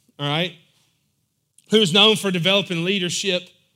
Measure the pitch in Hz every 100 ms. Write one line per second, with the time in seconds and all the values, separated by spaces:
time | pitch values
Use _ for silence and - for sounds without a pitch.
0 | _ - 143 151 175 165 _ _ _ _
1 | _ _ _ _ _ _ - 214 190 202
2 | 214 214 196 180 180 196 - 170 175 202
3 | 175 - 196 269 277 _ _